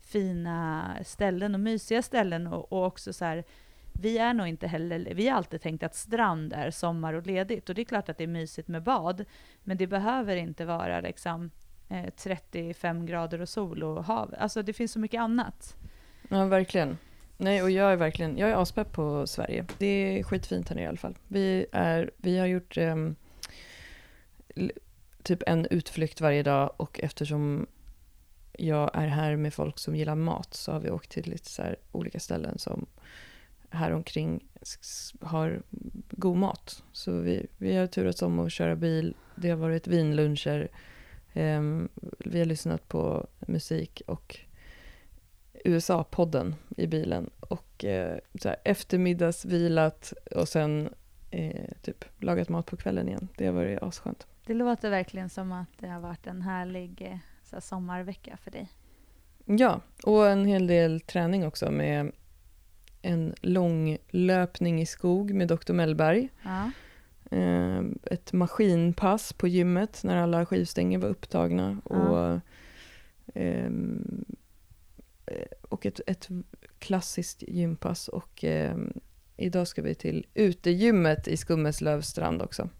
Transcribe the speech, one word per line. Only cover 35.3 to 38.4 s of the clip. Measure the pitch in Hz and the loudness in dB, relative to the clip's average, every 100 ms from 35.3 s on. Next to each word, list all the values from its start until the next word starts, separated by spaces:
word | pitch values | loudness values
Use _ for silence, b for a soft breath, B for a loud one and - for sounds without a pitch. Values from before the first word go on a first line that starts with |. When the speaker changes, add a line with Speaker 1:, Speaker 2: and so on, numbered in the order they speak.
| 160 160 165 - - - - - | -2 -2 -2 -8 -12 -12 -12 -12
Speaker 2:
god | - 185 175 | -2 0 2
mat. | 196 - - - - | 2 -2 -10 -18 -16
Så | - - 87 | -12 -4 -2
vi, | - 90 - - | 0 0 -2 -6
vi | 190 190 | 0 2
har | 185 | 2
turats | 185 185 175 | 2 0 0
om | 175 | 0
att | 170 | 2